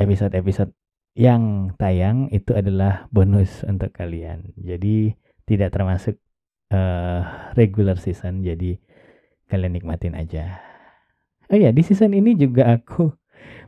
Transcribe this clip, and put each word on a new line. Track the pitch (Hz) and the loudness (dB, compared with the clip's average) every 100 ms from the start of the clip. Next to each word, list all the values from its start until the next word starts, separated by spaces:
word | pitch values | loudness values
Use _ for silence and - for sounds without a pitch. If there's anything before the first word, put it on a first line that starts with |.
episode-episode | 101 98 101 92 90 95 98 - _ _ _ - | 0 0 0 -2 -2 -2 -4 -6 _ _ _ 2
yang | 120 120 113 101 95 92 | 4 4 2 -2 -4 -4
tayang | 101 92 95 120 139 | 0 0 2 0 0
itu | 104 - 117 | -2 -2 -2
adalah | 98 95 98 95 - | 0 0 0 -2 -2
bonus | 104 95 98 95 - - | 2 4 4 2 -2 -8
untuk | 98 95 | -6 -6
kalian. | - 87 82 82 82 87 - | -8 -10 -10 -10 -14 -16 -16
Jadi, | 90 87 98 107 107 - _ _ | -10 -6 -2 0 0 -4 _ _
tidak | - 104 95 95 | -2 0 0 -2
termasuk, | 95 90 - - _ _ _ _ - | -2 -2 -4 -8 _ _ _ _ -4
eh, | 95 92 90 87 87 90 - - | -2 0 -2 -4 -4 -6 -10 -6
regular | - 107 101 98 90 | 0 2 2 0 0
season, | - 87 92 92 | -4 -8 -8 -6
jadi | 92 82 90 92 _ _ _ _ _ _ _ | -6 -6 -6 -8 _ _ _ _ _ _ _
kalian | 98 92 87 | -4 -4 -6
nikmatin | 82 82 87 80 | -6 -6 -6 -8
aja. | 80 80 87 92 - - _ _ _ _ _ _ - | -8 -8 -10 -12 -18 -20 _ _ _ _ _ _ 0
Oh | |
ya, | 208 165 | 4 4
di | 123 | 4
season | 165 196 214 196 | 4 4 4 4
ini | 214 | 4
juga | 214 139 123 120 | 4 4 4 4
aku | 117 - - 165 - _ _ - - | 4 0 -2 0 -2 _ _ -20 -20